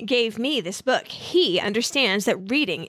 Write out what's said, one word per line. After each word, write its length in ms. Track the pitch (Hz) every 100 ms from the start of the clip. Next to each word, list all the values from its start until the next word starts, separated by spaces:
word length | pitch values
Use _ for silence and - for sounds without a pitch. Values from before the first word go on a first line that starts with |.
| 226
gave 320 | 240 226 220
me 240 | 262 277
this 200 | 170 -
book. 240 | 254 254 -
He 520 | - - 359 285 175
understands 680 | - 214 - 277 226 202 202
that 260 | 180 190
reading 360 | 277 277 160